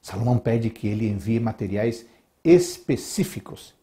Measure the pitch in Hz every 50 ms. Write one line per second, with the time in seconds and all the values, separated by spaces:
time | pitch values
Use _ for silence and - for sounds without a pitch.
0 | _ - - 95 113 120 123 117 - - 117 117 113 113 110 - - 104 104 110
1 | 113 107 104 98 82 107 113 117 117 113 110 - 113 95 95 101 107 117 117 -
2 | - - _ _ _ _ _ _ _ 156 170 180 175 - - - - - 143 120
3 | - - - - 190 - - - - - 98 - - - _ _